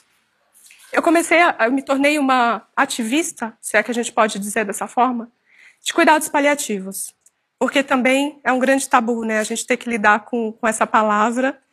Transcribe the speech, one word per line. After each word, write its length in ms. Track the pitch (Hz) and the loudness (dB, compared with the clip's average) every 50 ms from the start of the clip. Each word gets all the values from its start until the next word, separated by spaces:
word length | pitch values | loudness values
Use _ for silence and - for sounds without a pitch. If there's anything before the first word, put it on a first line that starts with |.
| _ _ _ _ _ _ _ _ _ _ _ _ - - - _ - - | _ _ _ _ _ _ _ _ _ _ _ _ -20 -20 -20 _ -14 -6
Eu 100 | - 240 | -2 0
comecei 400 | 277 339 320 339 311 - 349 - | 2 4 4 2 4 4 4 4
a, 140 | 349 214 - - | 4 4 2 2
eu 100 | 226 233 | 0 0
me 100 | 262 269 | 0 0
tornei 360 | 269 - 277 269 285 294 302 | -2 0 0 2 2 2 2
uma 480 | 302 269 262 262 254 233 233 214 208 - _ _ | 2 2 2 2 2 2 2 0 -2 -6 _ _
ativista, 800 | - 269 269 - - 226 220 262 311 330 - - - 233 220 - _ | -2 -2 -2 -2 -4 -4 -2 0 -2 -2 -2 -6 -8 -10 -10 -10 _
se 160 | - - - | -8 -2 -2
é 60 | 208 214 | -2 0
que 80 | - | -2
a 20 | 233 | -2
gente 180 | 240 233 - | -4 -6 -2
pode 280 | - 254 220 220 - 196 | 0 0 0 0 0 -4
dizer 260 | 202 208 - 226 214 | -8 -6 -4 -4 -4
dessa 220 | 202 190 - 196 | -4 -6 -8 -10
forma, 420 | 214 - 262 240 254 247 233 226 - _ _ _ _ _ _ - - _ _ - | -4 0 0 0 0 0 -4 -8 -12 _ _ _ _ _ _ -20 -20 _ _ -10
de 100 | - - | -4 0
cuidados 360 | 339 330 320 311 311 311 - | 0 2 2 2 0 0 -2
paliativos. 840 | - 294 277 294 294 285 - - 208 190 190 190 196 - - - - _ _ _ _ _ _ _ _ - | -2 0 0 0 0 -2 -4 -6 -6 -6 -8 -10 -12 -12 -14 -14 -16 _ _ _ _ _ _ _ _ -6
Porque 240 | 262 262 - 285 269 | -4 -2 0 0 0
também 560 | - 285 262 226 262 262 269 285 294 302 - - | 0 0 0 2 2 2 0 0 -2 -6 -6 -2
é 80 | 247 | -2
um 80 | 254 254 | 0 2
grande 280 | 254 269 269 269 269 | 2 2 2 0 2
tabu, 360 | - - 254 226 220 240 226 220 | 2 2 2 2 0 -2 -4 -4
né? 160 | 220 220 214 | -2 -2 -2
A 40 | 214 | -2
gente 220 | 214 226 220 - | -4 -6 -6 -4
ter 120 | - 247 | -2 -4
que 120 | 240 - 240 | -4 -4 -4
lidar 360 | 233 220 208 208 208 208 214 | -4 0 2 4 4 2 0
com, 260 | - - 240 226 220 | -4 -4 -4 -4 -4
com 160 | 220 _ - | -6 _ -4
essa 180 | 220 220 - 226 | -2 -2 -2 0
palavra 760 | 214 - 226 214 214 208 208 214 240 233 254 262 269 285 - _ _ | 0 2 2 2 2 2 2 0 0 0 -2 -2 -4 -4 -8 _ _